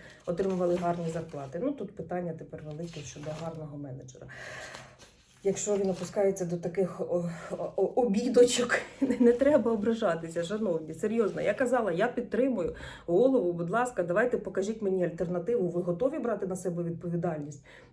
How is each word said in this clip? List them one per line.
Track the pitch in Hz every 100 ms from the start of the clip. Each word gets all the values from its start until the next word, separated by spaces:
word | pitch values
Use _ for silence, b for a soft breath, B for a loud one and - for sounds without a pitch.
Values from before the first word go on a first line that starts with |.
| B B -
отримували | 175 190 185 180 180
гарні | 175 170 165
зарплати. | 160 - 143 135 175
Ну, | 262
тут | 285 202 -
питання | 170 180 175
тепер | 165 165 -
велике | 151 151 170 160
щодо | 135 147 151 156
гарного | 165 160 151 143
менеджера. | 139 131 - - - B B B B B B B - - _ -
Якщо | 196 190 - 202
він | 196
опускається | 175 180 - 196 190
до | 175 170
таких, | 180 175 180 -
о, | 170 175 170 165 B
о, | - 165 -
о, |
обідочок, | 185 - 240 196 247 233 247 - 240 - -
<laughs> | -
не, | 277 233
не | 240
треба | 240 277 302 233
ображатися, | 226 226 226 208 165 165 165
шановні, | 170 214 214 165 156
серйозно. | 156 214 233 202 165
Я | 160
казала: | 208 254 247 214
«Я | 170 233
підтримую | 240 233 208 269 220 160 - B B B
голову, | 175 254 262 175
будь | 170 170
ласка, | 214 247 -
давайте | 170 180 240 233
покажіть | - 185 202 220
мені | 196 190
альтернативу. | 170 - 175 180 170 240 180
Ви | 170
готові | 175 170 269 311
брати | 233 214 185
на | 185
себе | 190 170
відповідальність? | 165 165 175 170 175 156 147 139 - B B